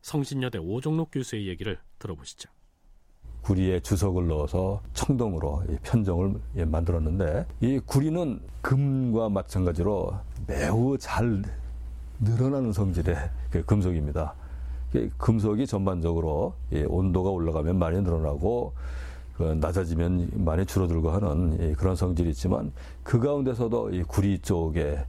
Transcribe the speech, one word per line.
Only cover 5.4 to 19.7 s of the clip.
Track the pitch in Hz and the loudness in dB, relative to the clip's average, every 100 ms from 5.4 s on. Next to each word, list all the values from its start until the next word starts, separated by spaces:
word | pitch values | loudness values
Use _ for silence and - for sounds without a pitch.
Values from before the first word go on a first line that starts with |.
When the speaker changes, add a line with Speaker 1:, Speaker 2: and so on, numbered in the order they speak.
| 73 73 90 | -2 -2 -2
Speaker 2:
이 | 73 | -4
편종을, | - 117 95 87 95 - - - | 0 2 2 2 0 -2 -6 -2
예, | |
만들었는데, | 80 80 82 85 78 92 85 104 175 - | 0 0 2 0 0 0 0 0 -4 -2
이 | 120 135 | 0 0
구리는 | - 135 151 165 165 110 - - | 2 2 2 0 -2 -4 -8 -8
금과 | - 131 139 135 127 110 113 | 0 2 4 2 2 2 2
마찬가지로 | 98 - 98 90 82 90 98 87 92 - - - | 0 0 0 2 2 2 0 -2 -4 -8 -8 -4
매우 | 69 73 107 127 135 | -2 2 2 2 0
잘 | - 95 117 98 104 - - - - - - - | -2 0 2 2 -2 -6 -8 -8 -10 -10 -12 -2
늘어나는 | 107 113 131 139 123 | 0 4 2 2 0
성질의 | 101 98 87 82 78 67 - - | 0 0 2 0 0 -2 -4 -2
그 | 85 | -2
금속입니다. | - 104 90 85 73 73 76 - - - - - - | 4 4 4 2 0 -2 -4 -6 -12 -10 -8 -6 -2
이 | - - - | 0 0 0
금속이 | - 110 107 107 135 | 2 4 4 2 0
전반적으로, | 104 95 90 82 82 80 76 135 - - | 0 0 2 0 2 0 0 0 -4 -4
예, | 76 | 0
온도가 | 73 85 95 90 92 | 2 2 4 4 2
올라가면 | 92 82 78 78 92 | 0 0 2 2 2
많이 | 82 90 | 2 2
늘어나고, | 95 82 78 71 90 120 - - - - - - - - | 2 2 0 0 0 0 -4 -8 -8 -8 -10 -12 -14 -2
그, | |
낮아지면 | 82 78 76 | 0 2 0